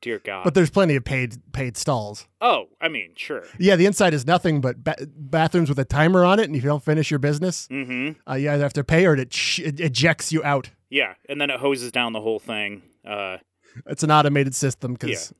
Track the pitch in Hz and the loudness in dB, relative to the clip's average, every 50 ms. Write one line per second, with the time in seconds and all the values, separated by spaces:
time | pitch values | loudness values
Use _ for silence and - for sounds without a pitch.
0 | - 120 110 101 - 107 98 92 - 175 139 185 165 - - 196 190 160 143 131 | -10 -8 -8 -8 -8 -10 -8 -4 -2 0 2 2 2 2 4 2 2 2 2 0
1 | - - 139 131 127 113 117 - - _ - 139 131 123 107 - - 151 139 113 | -2 -4 -4 -4 -4 -4 -6 -12 -16 _ -8 -6 -6 -6 -6 -6 -4 -2 -2 -2
2 | 104 104 104 - - _ _ - 220 247 180 120 90 - _ - 160 165 151 113 | -4 -8 -12 -16 -18 _ _ 0 2 2 2 0 -2 -8 _ -6 -6 -4 -4 -6
3 | 90 85 _ - - - 143 104 85 - - - 175 202 190 165 185 208 190 - | -8 -10 _ -14 -10 -8 -8 -8 -10 -10 -4 2 4 6 6 6 6 4 4 4
4 | 196 175 151 139 120 156 180 175 - 165 156 143 131 127 - 120 127 160 - 117 | 2 2 2 0 2 2 2 2 2 2 0 0 0 -2 -4 -4 -4 -6 -6 -6
5 | 139 147 - 156 143 131 160 160 160 156 - 175 165 139 139 139 131 - - 143 | -8 -14 -14 -16 -8 -2 0 0 2 2 2 2 2 2 0 -2 -2 -2 2 2
6 | 156 175 190 180 180 180 196 220 220 143 156 127 123 147 147 143 - 156 151 160 | 4 4 6 6 6 6 4 4 2 0 -2 -2 0 0 -2 0 0 0 0 0
7 | 151 - 156 135 135 147 147 147 180 180 - - - - 131 139 131 123 127 123 | 0 0 0 0 0 0 0 0 -2 -4 -4 -6 -8 -10 -10 -10 -8 -6 -6 -6
8 | 135 156 156 _ _ - 135 135 143 147 147 143 143 139 - 147 135 - 160 170 | -6 -6 -8 _ _ -6 -4 -2 0 0 0 0 0 0 -2 -2 0 2 4 6
9 | 190 175 151 131 127 - - - - - - 180 - 156 139 160 170 147 120 117 | 6 6 4 2 0 -4 -4 -4 -2 -2 -2 -2 -4 -4 -4 -2 -2 -2 0 2
10 | 143 165 151 - - - 156 156 151 143 143 131 - - - _ _ - 135 139 | 2 2 2 0 -2 -4 -2 -2 0 0 0 -2 -2 -6 -16 _ _ -4 -2 0
11 | 123 95 92 _ _ - 139 143 143 139 131 120 139 143 139 123 123 117 117 123 | 0 -2 -4 _ _ -10 -6 -4 -4 -4 -2 -2 0 0 0 0 -4 -4 -2 -2
12 | 120 117 110 107 107 113 110 104 - 123 110 107 104 101 101 95 - _ _ _ | -2 -2 -2 -4 -2 -2 -4 -4 -4 -6 -6 -6 -6 -6 -8 -12 -20 _ _ _
13 | - - 104 104 98 92 92 - _ _ _ _ _ _ - 120 - - 143 - | -14 -10 -8 -8 -8 -8 -10 -12 _ _ _ _ _ _ -20 -16 -14 -10 -8 -2
14 | 160 151 151 151 147 143 143 143 139 135 131 - 143 131 - - 135 123 120 - | 0 4 4 4 4 4 2 2 0 0 -2 -2 -4 -4 -4 -4 -8 -8 -8 -6
15 | 156 143 98 - - - - | -6 -6 -6 -6 -8 -12 -16